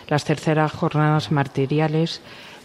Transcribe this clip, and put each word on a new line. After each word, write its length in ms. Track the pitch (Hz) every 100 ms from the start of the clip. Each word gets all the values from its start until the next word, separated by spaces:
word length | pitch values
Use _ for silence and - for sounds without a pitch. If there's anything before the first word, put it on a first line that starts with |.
| -
las 180 | 147
terceras 460 | - 147 - 156 151
jornadas 640 | - 165 151 151 151 -
martiriales, 880 | 151 135 - 135 151 156 156 165 - - - - -